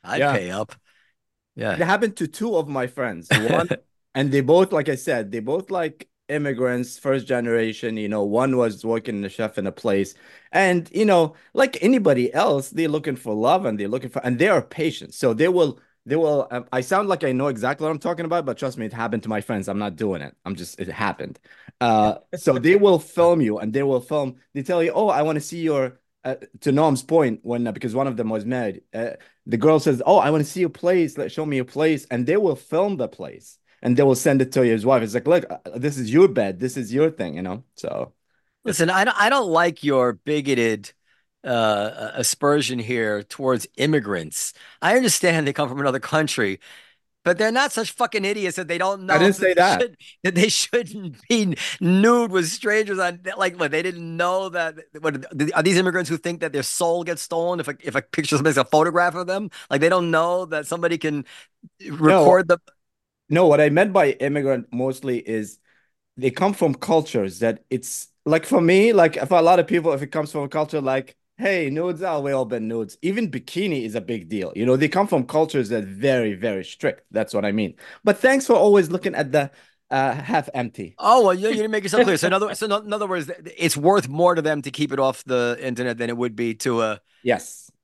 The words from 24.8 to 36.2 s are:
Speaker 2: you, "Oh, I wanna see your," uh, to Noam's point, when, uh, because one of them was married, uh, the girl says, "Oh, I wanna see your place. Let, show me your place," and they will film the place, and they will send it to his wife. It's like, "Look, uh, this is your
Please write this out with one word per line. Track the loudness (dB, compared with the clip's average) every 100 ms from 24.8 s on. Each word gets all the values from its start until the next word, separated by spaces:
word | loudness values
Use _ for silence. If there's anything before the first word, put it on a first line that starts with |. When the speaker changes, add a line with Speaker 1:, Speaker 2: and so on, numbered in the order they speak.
Speaker 2:
you, | 0
"Oh, | 2 2
I | 2
wanna | 0 -2
see | -6 -4
your," | -2 0 -2 -6 _ _
uh, | -8 -8 -12 -6
to | 0
Noam's | 4 4 2
point, | 2 2 2 0
when, | -6 -4 -4
uh, |
because | -4 -4
one | -2 -2
of | -2
them | -4
was | -4
married, | -4 -4 -4 -8 _
uh, | -8 -8 -10 _ _ -4
the | 2
girl | 4 4
says, | 2 0 4
"Oh, | 4
I | 4
wanna | 0
see | -2 -2
your | -4
place. | -2 0 2 0 -4
Let, | -8
show | -6 -4
me | -4
your |
place," | -4 0 0 0 -2
and | -4 0
they | 2
will | 2 -2
film | -4 -2 -2 -2
the | -6
place, | -8 -16 -16 -20 _ _ _
and | 0 4
they |
will | 6 4
send | 4 2
it | 2
to | 2
his | 4 4 4
wife. | 2
It's | 2
like, | -4 2
"Look, | 0 0
uh, | -12 -12 -6
this | -6 -4
is | 0
your | 6